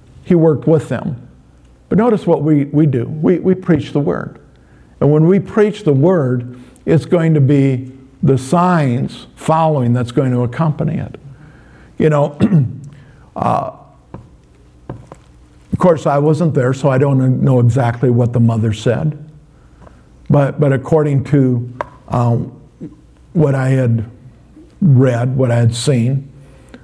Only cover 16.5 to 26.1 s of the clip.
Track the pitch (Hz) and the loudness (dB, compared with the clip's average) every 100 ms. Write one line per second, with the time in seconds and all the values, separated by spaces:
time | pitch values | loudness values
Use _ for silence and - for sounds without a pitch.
16.5 | 135 127 131 139 127 139 135 131 127 139 | 0 -2 0 0 0 2 2 2 2 2
17.5 | 127 120 120 117 120 131 120 120 117 117 | 4 2 2 0 0 0 2 0 2 2
18.5 | 113 113 104 127 120 156 - - - - | 2 -2 -2 -2 -2 -2 -6 -14 -20 -20
19.5 | - - - - - _ - - 143 139 | -20 -20 -20 -20 -20 _ -14 0 0 0
20.5 | - 147 135 - 160 151 139 - 143 131 | 0 0 0 0 0 2 -2 0 2 2
21.5 | 120 123 - - - - 127 120 117 - | 0 -6 -12 -14 -14 -6 -2 0 -2 -4
22.5 | - - - - - _ _ - 180 147 | -12 -20 -20 -20 -20 _ _ -8 0 0
23.5 | 135 131 131 127 113 107 - - - - | 0 0 0 0 -2 -4 -14 -20 -20 -20
24.5 | - - - 185 127 131 117 123 131 127 | -20 -20 -2 2 4 4 2 -2 -2 0
25.5 | 117 117 117 - 127 117 | 2 2 0 -2 0 0